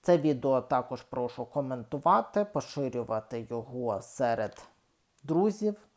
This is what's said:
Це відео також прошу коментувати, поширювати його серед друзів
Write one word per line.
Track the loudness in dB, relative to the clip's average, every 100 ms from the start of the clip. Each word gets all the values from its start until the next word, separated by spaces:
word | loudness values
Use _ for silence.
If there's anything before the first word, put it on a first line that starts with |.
Це | 6 4
відео | 6 2 2 2
також | 2 -2 0 -10
прошу | -8 -4 -4 -6 -6
коментувати, | -4 -4 -6 -6 -2 4 4 2 -2 0
поширювати | -2 -4 -4 -2 -2 -2 -4 -4 -10 -6
його | -8 -6 -6 -2 -2
серед | -6 -2 0 0 -2 -6 -20 _ _ _ _ _
друзів | 0 2 2 2 -2 -4 _